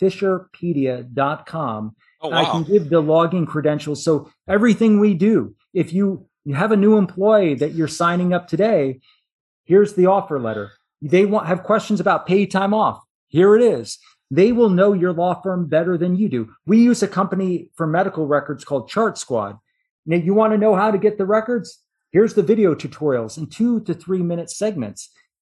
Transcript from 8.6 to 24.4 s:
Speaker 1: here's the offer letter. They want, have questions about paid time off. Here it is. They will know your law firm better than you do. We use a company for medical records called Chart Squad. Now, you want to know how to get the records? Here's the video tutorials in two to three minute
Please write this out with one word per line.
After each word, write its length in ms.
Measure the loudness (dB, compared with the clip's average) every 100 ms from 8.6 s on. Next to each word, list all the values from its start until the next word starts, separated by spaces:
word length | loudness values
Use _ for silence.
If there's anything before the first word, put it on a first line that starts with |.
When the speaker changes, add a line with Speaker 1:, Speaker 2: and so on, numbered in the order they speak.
| 0 2 -2 -6 _ _ _ _ _ _ 2
Speaker 1:
here's 280 | 4 4
the 140 | 2 2
offer 320 | 2 -2 -6
letter. 320 | -4 -6 -10 _ _ -12
They 260 | 0 2 2
want, 200 | 0 -2
have 160 | -4
questions 380 | 0 -2 0 -2
about 260 | 0 0 0
paid 240 | 0 2
time 240 | 0 0
off. 300 | 0 0 -4 _ _ _
Here 280 | 2 6 6
it 60 |
is. 380 | 4 0 -8 -16 _ _ -4
They 200 | 2 2
will 180 | 4 4
know 240 | 4 4
your 180 | 2 0
law 300 | -2 -2 -2
firm 260 | -6 -6 -2
better 300 | 0 0 -2
than 180 | -2 0
you 140 | -2
do. 240 | -4 -6 _ 0
We 100 | 4
use 240 | 4 2
a 60 | -2
company 640 | -2 -4 -2 -4 -4 -8 -6
for 120 | -2
medical 400 | 0 -2 -4 -2
records 360 | -2 -2 -12
called 240 | -6 -6 -4
Chart 300 | -2 -2 -4
Squad. 400 | -6 -4 -4 -10 _ _ _ _ -4
Now, 120 | -2
you 180 | 0 2
want 180 | 2
to 40 | 2
know 160 | 2 2
how 160 | 0
to 80 | 0
get 180 | 0 -2
the 80 | -2
records? 580 | -2 -2 -6 -8 -20 _ _ _
Here's 240 | 0 2 2
the 80 |
video 320 | 2 2 2 0
tutorials 640 | -6 -6 -2 -2 -4 -10
in 80 | -12
two 320 | -4 -2 -2
to 120 | -4 -10
three 260 | -6 -4
minute 300 | -4 -6